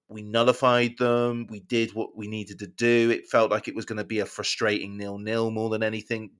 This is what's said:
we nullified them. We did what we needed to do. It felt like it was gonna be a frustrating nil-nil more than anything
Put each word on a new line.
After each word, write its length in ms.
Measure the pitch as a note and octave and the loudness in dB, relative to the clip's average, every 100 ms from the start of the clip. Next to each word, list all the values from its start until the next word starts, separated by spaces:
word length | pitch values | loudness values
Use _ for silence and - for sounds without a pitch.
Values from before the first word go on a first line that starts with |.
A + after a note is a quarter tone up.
| - | -16
we 140 | A2 | -14
nullified 720 | G#2 A2+ B2 - B2+ A#2+ A#2+ A#2+ | -2 2 4 4 4 4 2 2
them. 500 | B2 A#2+ A#2+ A#2 A#2 | 2 2 2 -2 -8
We 100 | G#2 | -12
did 340 | F#2 A#2 A2+ | -2 0 0
what 240 | G#2+ - G#2+ | -2 -6 -8
we 100 | G#2 | -8
needed 320 | A2 G2+ F#2 | -8 -8 -12
to 80 | G2 | -12
do. 440 | - A#2+ A#2+ A#2 | 0 4 6 4
It 160 | A2+ - | 2 2
felt 240 | A#2+ A2 | 4 4
like 160 | G#2 - | 2 -2
it 80 | G2 | -8
was 100 | - | -6
gonna 180 | G#2+ | -6
be 160 | F2+ A2 | -4 -4
a 60 | F#2+ | -4
frustrating 720 | - F#2+ - A2 G#2 G2+ G2+ | -4 -6 0 0 0 -4 -8
nil-nil 540 | G2+ G2+ G#2+ A2+ A2+ | -8 -8 -4 -2 0
more 180 | A2 A2 | -2 -2
than 140 | A2 | -2
anything 480 | A2 A2 - A2+ G#2+ | -2 -4 -6 -6 -8